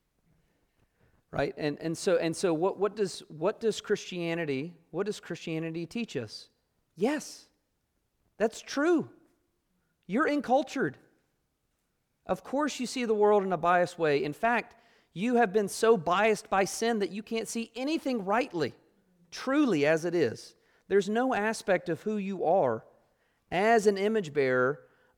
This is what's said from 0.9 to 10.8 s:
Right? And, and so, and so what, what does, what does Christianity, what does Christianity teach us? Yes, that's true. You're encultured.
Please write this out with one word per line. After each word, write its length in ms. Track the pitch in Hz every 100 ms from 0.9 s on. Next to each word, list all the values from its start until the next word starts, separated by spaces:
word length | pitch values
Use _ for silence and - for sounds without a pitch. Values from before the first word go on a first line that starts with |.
| _ _ _ _
Right? 240 | - 143 -
And, 220 | 156 147
and 160 | 160 160
so, 200 | - 170
and 180 | 165
so 180 | 160 196
what, 280 | 156 185 180
what 160 | 202 202
does, 260 | 196 - -
what 320 | 156 175 220
does 200 | 226 -
Christianity, 960 | - 202 - 180 170 165 160 135 165 170 _
what 160 | 160 202
does 140 | 202
Christianity 680 | - 170 - 160 165 165 165
teach 300 | 233 226 139
us? 320 | 110 - - _ _ _ _ -
Yes, 500 | 214 294 - - - _ _ _ _ _ _ _ _ -
that's 220 | 220 -
true. 480 | - - 302 339 135 - _ _ _ _ _ _ _ _ -
You're 180 | 202 302
encultured. 720 | 294 226 262 - 269